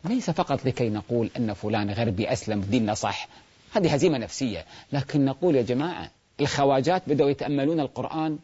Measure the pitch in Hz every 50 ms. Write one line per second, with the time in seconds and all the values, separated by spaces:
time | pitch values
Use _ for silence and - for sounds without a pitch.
0 | - 165 240 254 - - 160 - 170 - 139 127 - 135 120 - 123 113 107 107
1 | 101 - 120 120 113 107 - - 120 107 101 - - 107 110 107 104 101 98 107
2 | 117 113 95 95 107 - 127 - - 107 107 104 95 98 107 131 110 104 107 -
3 | - 104 98 - - - - - - _ _ _ _ - - 220 180 151 147 139
4 | 170 185 151 123 107 92 - - 135 120 98 82 80 - - - - _ - 143
5 | 135 - - 143 135 135 135 - 175 180 151 131 117 110 123 127 147 180 165 -
6 | 165 - _ _ _ _ _ - 147 131 - 147 143 139 139 135 127 147 180 185
7 | - 127 151 135 147 139 139 - - 139 147 139 135 151 170 160 143 - - 123
8 | 123 - - 160 160 160 151 151